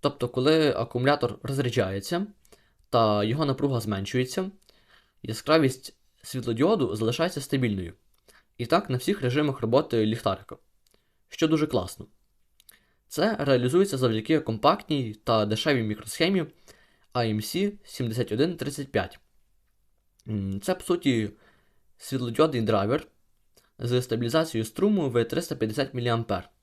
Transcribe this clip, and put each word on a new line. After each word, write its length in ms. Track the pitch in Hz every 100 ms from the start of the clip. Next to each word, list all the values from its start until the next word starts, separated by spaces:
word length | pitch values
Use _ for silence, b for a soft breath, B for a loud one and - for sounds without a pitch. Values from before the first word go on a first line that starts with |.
Тобто, 280 | 143 - 123
коли 440 | - 131 160 151
акумулятор 640 | - 120 123 127 143 117 104
розряджається 840 | - 139 127 117 95 98 - 175 208 - b b b b _
та 340 | 127 113 104
його 200 | 104 135
напруга 360 | 147 131 143 123
зменшується, 680 | 104 98 98 127 127 - 190 - b b b b b b
яскравість 760 | - 113 - 160 139 131 - _ _ _
світлодіоду 760 | - 127 120 113 156 214 120 107
залишається 440 | 113 123 170 165
стабільною. 540 | 135 135 123 101 90 - _ _ _ b b _
І 80 | 120
так 240 | 170 -
на 60 | 127
всіх 260 | - 202
режимах 380 | 123 131 151 131
роботи 460 | 113 127 - 117 107
ліхтарика, 500 | 110 107 95 - - _ _ _ _ _ _ _
що 200 | - 165
дуже 180 | 160 151
класно. 400 | 113 90 - - _ _ _ _ _ _ b b b b
Це 240 | - 196 220
реалізується 580 | 139 127 127 165 196 135
завдяки 420 | 123 110 110 156
компактній 760 | - 113 139 208 - 147 117
та 320 | 107 - 113 104
дешевій 360 | 107 160 135
мікросхемі 640 | 110 107 - - 165 196 160 b b b b b b
А 140 | 127 113
М 160 | 107
С 300 | 107 170 202 208
сімдесят 480 | - - 123 113 123
один 240 | 110 160 165
тридцять 360 | 143 139 135
п'ять. 280 | - 98 - _ _ _ _ _ _ _ _ _ _ -
М, 320 | 104 98 98
це, 140 | 139
по 80 | 185
суті, 480 | - 175 143 117 107 b b b b b b _
світлодіодний 640 | - 131 123 117 160 135
драйвер 440 | 110 104 101 143 - _ _ _ _ _ b _
з 240 | 120 123
стабілізацією 640 | 127 113 117 151 165 113
струму 460 | 113 - 202 208 143
в 140 | 120
триста 320 | 117 - 175 143
п'ятдесят 380 | 113 110 135
міліампер. 560 | 127 120 117 113 95 - _